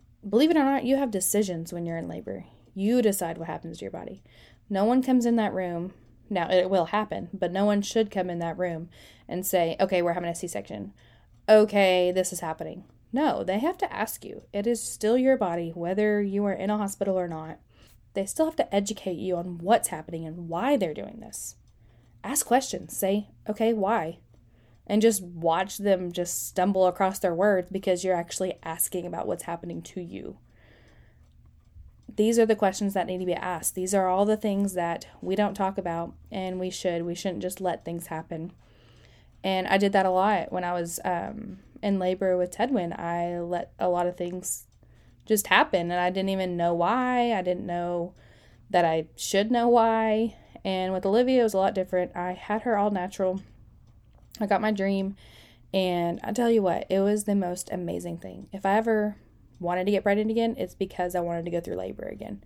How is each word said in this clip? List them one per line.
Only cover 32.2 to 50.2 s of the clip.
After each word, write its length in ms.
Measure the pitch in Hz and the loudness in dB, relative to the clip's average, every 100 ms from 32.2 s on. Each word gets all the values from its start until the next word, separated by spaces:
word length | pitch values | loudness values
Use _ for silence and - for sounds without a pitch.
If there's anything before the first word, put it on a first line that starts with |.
| 214 233 | 4 6
are 80 | 220 | 4
the 100 | 214 | 4
questions 380 | 196 190 202 | 2 2 -2
that 120 | 196 170 | 0 -2
need 120 | 185 | -2
to 80 | 180 | -2
be 80 | |
asked. 400 | 170 185 170 - | -2 -4 -4 -4
These 200 | - 185 | -4 0
are 140 | 202 185 | 2 2
all 160 | 185 | 4
the 120 | 202 214 | 2 2
things 380 | 214 196 202 | 0 0 0
that 320 | 180 170 170 - - | 0 -2 -4 -8 -10
we 160 | 180 190 | -4 0
don't 180 | 208 | 0
talk 240 | 202 190 196 | 0 -2 -2
about, 360 | 180 165 170 - - | -4 -4 -6 -10 -10
and 280 | 202 185 185 | -8 -6 -4
we 120 | 185 | -6
should. 320 | 185 185 170 | -4 -2 -2
We 120 | 170 | -4
shouldn't 280 | 175 196 185 | -4 -6 -4
just 180 | 180 185 | -6 -4
let 240 | 185 - | -4 -4
things 240 | - 170 165 | -6 -8 -8
happen. 440 | 160 160 165 170 - - - - - - - - - | -10 -8 -8 -10 -12 -20 -20 -20 -20 -20 -20 -20 -8
And 240 | 190 190 185 | -2 -2 2
I 120 | 196 | 2
did 140 | 196 | 4
that 140 | 196 190 | 4 4
a 40 | |
lot 420 | 185 196 196 - | 4 4 2 -2
when 120 | 180 | -4
I 80 | 180 | -2
was, 280 | 175 170 - | -4 -4 -4
um, 560 | 190 175 196 208 - 190 - - | -4 -2 -4 -10 -12 -16 -20 -6
in 160 | 202 196 | -2 0
labor 380 | 185 185 190 180 | 0 0 2 2
with 140 | 180 | 0
Tedwin. 480 | - 247 247 170 - | 0 0 0 -2 -4
I 420 | 170 170 175 175 | -4 -2 -2 -4
let 320 | 170 175 - - | -4 -6 -6 -2
a 100 | 185 | 0
lot 180 | 175 175 | 2 0
of 100 | 175 | -2
things 500 | 175 185 - - - _ - - - _ | -6 -6 -8 -10 -12 _ -20 -20 -20 _
just 220 | - 214 - | -2 0 4
happen, 440 | 196 - 180 170 | 4 6 2 0
and 100 | 175 | 0
I 100 | 180 | 0
didn't 200 | 185 190 | 0 -2
even 260 | 190 185 175 | -2 -2 0
know 180 | 170 | 0
why. 580 | 170 170 247 247 247 240 | 2 2 2 0 2 2
I 100 | 208 | 0
didn't 240 | 180 180 - | 0 -2 -4
know 480 | 175 175 175 175 - - - - - - | -4 -2 -4 -4 -10 -20 -20 -20 -20 -2
that 160 | 180 | 2
I 220 | 170 160 156 - | 2 0 -4 -10
should 340 | - 196 220 | 0 0 2
know 180 | 240 240 | 2 6
why. 680 | 240 226 226 220 214 | 6 6 4 2 2